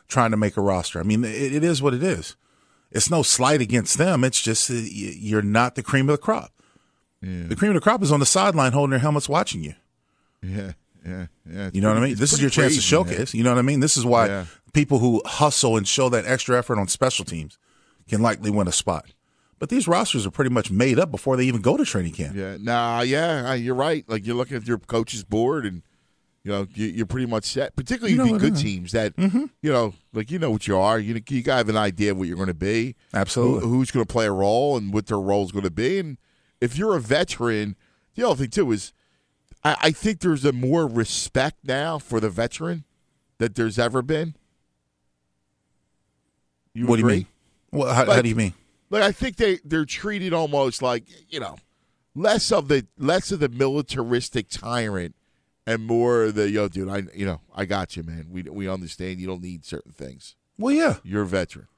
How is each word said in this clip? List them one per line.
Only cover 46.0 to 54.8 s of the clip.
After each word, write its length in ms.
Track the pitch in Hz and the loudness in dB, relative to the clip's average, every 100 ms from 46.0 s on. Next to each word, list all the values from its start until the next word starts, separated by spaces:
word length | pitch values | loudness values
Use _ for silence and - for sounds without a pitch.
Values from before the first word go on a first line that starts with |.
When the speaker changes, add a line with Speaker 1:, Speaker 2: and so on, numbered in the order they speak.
| _ _ _ _ _ _ _ | _ _ _ _ _ _ _
Speaker 2:
You 140 | 113 120 | -2 2
Speaker 1:
What 80 | 117 | 4
do 40 | |
you 40 | 120 | 4
Speaker 2:
agree? 80 | 101 | 2
Speaker 1:
mean? 100 | 90 _ _ _ _ | 0 _ _ _ _
What, 180 | 135 131 | -2 2
how, 160 | 123 131 | 4 6
how 0 | |
Speaker 2:
Like, 160 | 202 | 6
Speaker 1:
do 60 | 120 | 4
you 60 | 113 | 2
mean? 180 | 104 - _ _ _ | 0 -2 _ _ _
Speaker 2:
like, 140 | 208 | 2
I 80 | 202 | 2
think 260 | 202 262 190 | 2 -4 0
they, 220 | 226 185 | 0 0
they're 220 | 143 160 151 | -2 -2 -2
treated 480 | - 208 208 185 | -6 -6 -4 -2
almost 480 | 170 160 143 135 117 | -2 0 0 0 0
like, 220 | 127 123 - - _ | -2 -2 -4 -18 _
you 100 | 156 | -10
know, 180 | 104 80 _ _ _ _ _ - | -10 -12 _ _ _ _ _ -2
less 360 | 196 214 - | 0 2 2
of 160 | 208 143 | 0 2
the, 180 | 143 110 - | 0 0 -4
less 340 | 131 180 - | 0 0 0
of 80 | 196 | -2
the 100 | 147 | -2
militaristic 1000 | 120 135 143 147 135 117 123 127 120 101 | 0 -2 -2 -4 -6 -2 -2 -2 -6 -6
tyrant 680 | - - 120 | -10 -6 -6